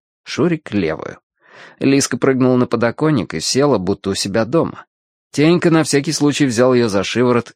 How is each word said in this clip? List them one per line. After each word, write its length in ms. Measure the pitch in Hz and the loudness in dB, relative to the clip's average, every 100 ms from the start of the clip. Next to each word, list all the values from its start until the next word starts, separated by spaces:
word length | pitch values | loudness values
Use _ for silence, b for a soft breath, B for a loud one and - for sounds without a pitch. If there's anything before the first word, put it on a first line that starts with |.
| _ _ | _ _
Шурик — 480 | - - 160 160 - | -10 -2 0 -2 -4
левую. 460 | 104 82 78 - - _ _ B B B B | -4 -2 -4 -10 -16 _ _ B B B B
Лиска 380 | - 139 - 127 | 2 2 0 0
прыгнула 400 | 147 135 127 127 | 0 2 2 2
на 80 | 123 | 0
подоконник 680 | 117 117 110 156 143 82 | 0 -2 0 0 0 -2
и 60 | 78 | -6
села, 380 | - 123 143 117 | -4 0 2 0
будто 340 | 90 98 95 | 0 -4 -4
у 40 | 98 | -4
себя 300 | 101 107 113 | -4 -2 0
дома. 400 | 165 127 - - _ _ _ _ | 0 -2 -6 -20 _ _ _ _
Тенька 400 | - 151 175 175 | 0 2 4 2
на 120 | 160 | 2
всякий 280 | 156 143 143 | 2 0 -2
случай 340 | 147 147 135 143 | 0 0 2 0
взял 280 | 113 123 | 2 2
её 160 | 127 117 | 4 2
за 140 | 98 | 0
шиворот 520 | 92 110 123 120 - | -2 0 0 0 -2